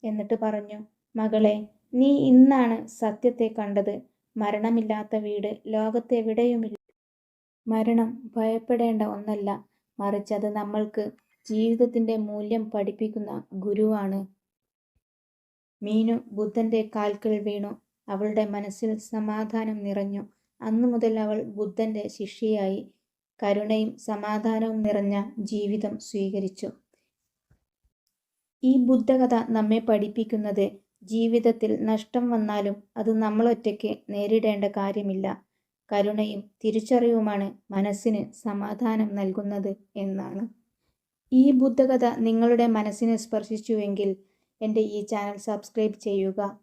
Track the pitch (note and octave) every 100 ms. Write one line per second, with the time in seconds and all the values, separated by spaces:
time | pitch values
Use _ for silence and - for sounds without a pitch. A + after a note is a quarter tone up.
0 | A3 G#3+ G#3 A3+ A3 G#3+ G#3 G#3 G#3+ _
1 | _ A3+ A3 A3 G#3+ G#3 G#3+ _ _ B3
2 | C4+ C#4 C4+ B3+ C4 C4+ A#3+ A3+ A3 -
3 | A3 G#3+ B3 A#3+ A3+ A3 G#3 G3+ G3+ G#3
4 | - _ _ - G#3 G#3 A3 A#3 G#3+ G#3+
5 | G#3 A3 G#3+ G#3 G3+ G#3+ - G#3+ A3 A#3
6 | A#3 A#3+ A3 A3 A#3+ A#3+ A3+ G#3 _ _
7 | _ _ _ _ _ _ - A3 A3 A#3
8 | A3+ - - - A3 A3+ A3+ B3 A#3 A3
9 | G#3+ G#3 G#3 G#3 G3+ G3+ - _ _ -
10 | G3+ G3+ G3+ G#3 G#3 G#3 G#3 G#3+ G#3+ G#3+
11 | G#3 - _ _ - G#3+ A3+ A#3 B3 A#3+
12 | A3+ A3 G#3 G#3 G#3 A3+ G#3+ G#3+ G3+ G#3
13 | A3 G#3+ G#3 G#3+ - F#3+ G3 G#3 G#3+ G#3+
14 | G3 G3 F#3+ _ _ _ _ _ _ _
15 | _ _ _ _ _ _ _ _ G#3 G#3+
16 | A3+ A#3 - G3+ G#3+ G#3 A3+ A3+ A3 A3
17 | G#3 G#3 A3+ G#3+ G#3 G#3 G3+ - _ _
18 | - G3 G#3+ G#3+ G#3+ G3+ G#3 G3+ A3+ A3
19 | - A3 G#3+ G#3+ A3 A3+ A3 G#3+ G3+ G3
20 | G3+ G3+ G3+ _ _ _ A3 A3 B3 A#3
21 | A3+ A3 G#3+ G#3+ A3 G#3 G#3 G3+ A3 G#3+
22 | G#3 - G3+ - A3 G#3+ G3 G3 - _
23 | _ _ _ _ G3+ G3+ G#3 A3 A3 -
24 | - G#3 G#3 G#3+ A3 A3 A3+ A3 G#3+ G#3
25 | G3+ G3+ G#3+ - G#3 G#3 G#3 G#3 G#3 A3
26 | - G#3 G3 G3 G3 F#3+ - - _ _
27 | _ _ _ _ _ _ _ _ _ _
28 | _ _ _ _ _ _ B3+ C4+ B3 C4
29 | - C4 B3+ A#3 A#3 A3+ G#3+ A3 A3+ G#3+
30 | G#3 G#3+ A3 A3 G#3 G3+ G3+ - _ _
31 | F#3 A3 A3+ A#3 A#3 A#3 A3 G#3+ A3 A3
32 | G#3+ B3 A#3+ A#3 G#3+ G#3 G3+ G3+ _ -
33 | A3 A3 A3 G#3+ A#3 A#3 A3+ G#3 G#3+ G#3+
34 | - G3+ G3+ A3 A3 G3+ G3+ G3+ G3 G3+
35 | G3+ F#3+ F#3+ G3 _ _ _ _ _ G3+
36 | G3+ G#3+ G#3 G3+ - _ A3 A3 G#3+ B3
37 | A#3 A#3 G#3+ G3+ G3 - _ G3 G3+ G3+
38 | - G#3+ - - A3+ G3+ G3+ G#3 A#3+ A3
39 | G#3+ G3+ F#3+ F#3+ G3+ G3+ G3 G3 _ -
40 | G3 F#3+ G3 G3 A3+ - _ _ _ _
41 | _ _ _ B3+ C4+ C4 C4 A#3 C4 B3+
42 | A#3+ A#3+ A3+ A3+ A#3 A#3+ A#3 A3 G#3+ G3+
43 | A3+ A3+ - G#3+ G#3 A3 A3 A3 G#3 G3
44 | G3 F#3+ _ _ _ _ A3 G#3+ G#3+ G#3
45 | G#3 G#3+ G3+ G3+ G#3+ G#3 - - G#3+ G#3
46 | - G3+ F#3+ F#3+ G3+ G3